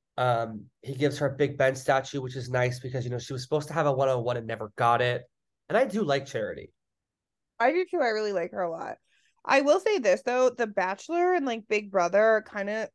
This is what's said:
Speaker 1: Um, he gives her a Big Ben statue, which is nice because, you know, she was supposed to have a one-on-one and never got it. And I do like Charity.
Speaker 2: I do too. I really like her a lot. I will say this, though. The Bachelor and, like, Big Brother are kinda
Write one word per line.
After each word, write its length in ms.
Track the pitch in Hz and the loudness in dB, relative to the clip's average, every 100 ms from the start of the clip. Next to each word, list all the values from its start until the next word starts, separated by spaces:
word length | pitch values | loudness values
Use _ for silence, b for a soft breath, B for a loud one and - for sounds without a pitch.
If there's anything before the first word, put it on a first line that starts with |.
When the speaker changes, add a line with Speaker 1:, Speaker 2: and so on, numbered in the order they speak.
| _ - | _ -2
Speaker 1:
Um, 500 | 123 117 113 107 113 _ | 0 2 -2 -8 -16 _
he 120 | 135 | -12
gives 240 | 127 190 185 | -2 -2 0
her 80 | 143 | -2
a 100 | 131 | 0
Big 200 | 131 - | -2 2
Ben 180 | 135 | 0
statue, 460 | 131 - 135 131 143 | 2 0 0 0 -8
which 160 | 127 127 | -8 -10
is 140 | 123 | -4
nice 280 | 123 123 123 | 0 0 -2
because, 260 | 127 131 | -6 -6
you 60 | 127 | -6
know, 80 | 123 | -8
she 140 | - | -8
was 100 | 131 | -10
supposed 260 | - 156 147 | -4 -4 -2
to 60 | |
have 120 | 165 147 | 0 0
a 60 | |
one-on-one 440 | 135 139 127 117 120 | 2 2 0 -2 -4
and 100 | 113 | -6
never 260 | 113 110 - | -8 -8 0
got 240 | 117 117 | 2 4
it. 220 | 123 123 - _ _ _ _ | 2 -2 -8 _ _ _ _
And 100 | 196 | 0
I 80 | 262 | 0
do 160 | 202 | 0
like 240 | 170 139 135 | 0 0 -2
Charity. 460 | 120 101 95 101 _ _ _ _ _ _ _ _ _ | -6 -6 -8 -14 _ _ _ _ _ _ _ _ _
Speaker 2:
I 140 | 240 | 0
do 120 | 339 359 | 2 -2
too. 100 | 349 | -2
I 80 | 247 | 0
really 240 | 214 214 | 0 -2
like 200 | 190 175 | -4 -4
her 100 | - | -4
a 80 | 175 | -4
lot. 280 | 165 - - _ _ _ _ | -6 -10 -14 _ _ _ _
I 180 | - 277 | 2 2
will 180 | 285 359 | 6 4
say 180 | 440 403 | 4 2
this, 240 | 214 196 | 2 2
though. 280 | - 254 254 | 2 2 2
The 160 | 247 226 | 2 -2
Bachelor 640 | 202 185 196 - 339 359 | 0 -2 -4 -4 0 2
and, 140 | 359 277 | 2 0
like, 200 | 226 202 | -4 -2
Big 220 | 208 208 | -2 0
Brother 320 | 190 175 196 | 0 2 4
are 200 | 220 220 | 6 4
kinda 480 | 220 208 202 220 214 | 0 -8 -4 -4 -6